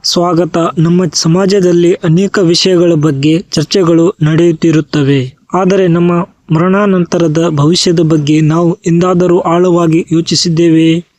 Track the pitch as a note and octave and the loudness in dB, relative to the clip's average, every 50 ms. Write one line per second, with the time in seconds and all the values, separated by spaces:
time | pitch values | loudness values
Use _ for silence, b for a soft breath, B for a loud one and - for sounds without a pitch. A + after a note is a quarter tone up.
0 | - - - F3+ F3 F3 F3 D#3+ F3+ E3 - F3 E3 E3 - F#3 D#3+ E3+ F3 F3+ | -6 -4 -2 -2 0 0 0 0 -2 -2 -2 -2 -4 -2 -2 -2 0 0 2 0
1 | F#3 D#3+ - - - D#3+ D#3+ F#3 G3+ F#3 G3+ G#3 F3+ F3+ F3 F3 F3 E3+ F#3+ - | 0 -2 -4 -4 -2 0 0 0 0 0 0 0 0 2 2 2 2 0 0 -2
2 | - E3+ D#3 F3 G3+ F#3+ - G#3+ F#3+ E3 F3 - - F#3+ F#3 E3+ F3+ E3+ E3+ D#3 | 0 0 0 0 0 -2 -2 -2 0 0 0 0 0 0 0 2 2 2 0 0
3 | D3 D#3 C#3+ C3+ C#3 D#3 D#3+ E3 - _ - E3+ D3+ - - G3+ F3+ E3 E3+ E3 | 0 -2 -2 0 0 0 0 -2 -4 _ -6 -6 -4 -2 -2 -2 0 2 2 2
4 | E3 F#3 - _ D#3 D3+ D#3+ D#3 F3 F3 D#3+ D#3 - E3 D#3 D#3 D3+ _ - D3+ | 2 0 0 _ -2 -2 0 2 0 0 0 0 -2 0 0 0 -2 _ -4 -2
5 | C#3+ C3+ C#3+ C3+ B2+ C3 - _ _ _ - F3+ G3 F3+ G3 F#3+ F#3+ F3 E3 E3+ | 0 0 0 -2 -2 -6 -12 _ _ _ -4 -2 0 0 2 2 2 2 2 2
6 | F3 F3 F3 E3+ F3 - _ _ _ - D#3 D#3 E3+ F#3 F#3+ G3+ G#3 G3+ F#3+ F3+ | 2 0 0 -2 -4 -6 _ _ _ -4 -2 0 0 0 0 0 0 0 0 0
7 | F3 - - F3 E3+ E3 D3+ E3 E3 E3+ D#3 C#3+ C#3+ D3+ F3+ F3 - F#3 E3+ E3 | -2 -2 -2 -2 -2 0 0 0 -2 -2 0 0 0 0 0 0 0 0 0 0
8 | F3 D#3 D#3+ D#3+ D3 C#3+ D3+ D#3 D#3 D3+ D#3 E3+ F3 E3+ F3 - - F3+ E3+ E3+ | 0 0 0 0 0 0 0 2 2 0 0 0 0 0 -2 -2 -2 -2 0 0
9 | F3+ F3+ F#3 F3 F3+ F3 F3 F#3 - E3+ E3 F3 F3+ F#3 E3+ F3 F3 E3 D#3 D#3+ | 0 0 0 0 2 2 0 0 0 0 0 0 2 2 2 0 0 0 0 -2
10 | D#3 - D#3+ E3 E3+ - D#3+ D3+ - F3 E3 D#3 E3+ E3+ D#3+ D#3+ D#3+ E3 E3 E3+ | -2 0 -2 -2 -2 -2 -4 -2 -2 -2 0 0 2 2 2 2 2 2 0 -2
11 | F3 _ _ | -4 _ _